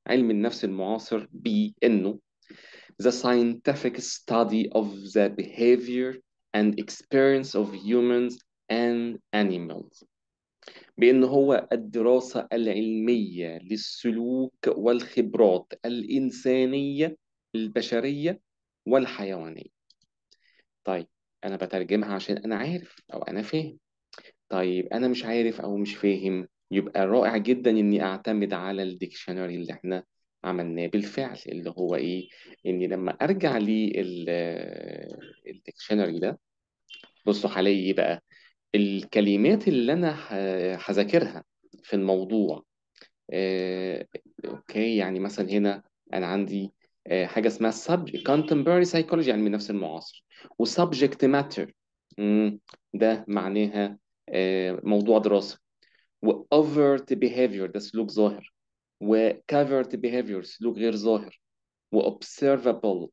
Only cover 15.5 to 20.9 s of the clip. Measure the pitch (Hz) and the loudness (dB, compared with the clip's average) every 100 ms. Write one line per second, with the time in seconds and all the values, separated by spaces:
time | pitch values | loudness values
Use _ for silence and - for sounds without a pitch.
15.5 | 90 - - 120 120 110 135 131 - 131 | 6 -2 -10 -6 -6 -2 -2 -2 -2 0
16.5 | 127 127 139 139 139 156 160 _ _ _ | 2 2 0 -4 -2 -2 -4 _ _ _
17.5 | 113 110 117 - 117 135 143 160 202 _ | -6 -4 -4 -2 -2 -2 -2 -4 -4 _
18.5 | _ _ _ - 131 123 - 98 92 80 | _ _ _ 2 2 2 -4 -8 -8 -10
19.5 | - - _ _ _ _ _ _ _ _ | -14 -18 _ _ _ _ _ _ _ _
20.5 | _ _ _ - | _ _ _ -6